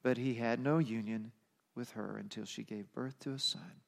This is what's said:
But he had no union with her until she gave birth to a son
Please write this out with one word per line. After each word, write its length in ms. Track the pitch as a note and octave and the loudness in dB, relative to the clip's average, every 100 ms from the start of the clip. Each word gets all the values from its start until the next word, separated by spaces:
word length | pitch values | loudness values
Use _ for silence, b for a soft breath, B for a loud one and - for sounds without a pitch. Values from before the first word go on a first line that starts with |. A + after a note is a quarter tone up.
But 140 | C3 A#2+ | 4 2
he 180 | C3 | 2
had 260 | A#2 A#2 A#2+ | 2 2 2
no 180 | C3 D#3 | 4 4
union 540 | D3 A2+ G#2+ A2 A2 - _ _ _ | 4 2 0 -2 -4 -12 _ _ _
with 180 | - A#2+ | -8 -6
her 240 | A2+ G#2 G#2 | -4 -4 -4
until 280 | G#2 A2 | -6 -8
she 200 | G#2 - | -8 -8
gave 280 | A2 G#2+ G2+ | -6 -6 -6
birth 260 | - C3 C3+ | -6 -6 -4
to 120 | C#3+ | -6
a 60 | C3+ | 0
son 420 | - - F3 - | 0 0 -6 -16